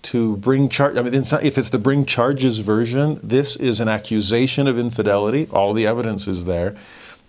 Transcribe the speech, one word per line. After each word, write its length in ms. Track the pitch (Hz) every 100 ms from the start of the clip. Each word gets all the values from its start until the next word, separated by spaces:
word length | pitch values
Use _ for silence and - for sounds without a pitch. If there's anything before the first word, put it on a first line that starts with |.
To 340 | - 123 113 104
bring 320 | 104 135 139
char-, 260 | - 143 123
I 60 |
mean, 140 | 123 131
in 80 |
some, 160 | 131 147
if 160 | 147 135
it's 140 | 120
the 80 | 117
bring 260 | 107 139 135
charges 540 | - 120 139 131 110
version, 600 | 101 107 117 127 147 151
this 320 | 107 127 139 -
is 240 | 131 110
an 80 | 110
accusation 800 | 107 - 110 98 117 131 - 139
of 100 | 120
infidelity. 720 | 120 117 104 101 104 131 160
All 220 | - 101
the 140 | 107 107
evidence 400 | 120 113 98 101
is 180 | 92 87
there. 300 | 87 98 107 - - - -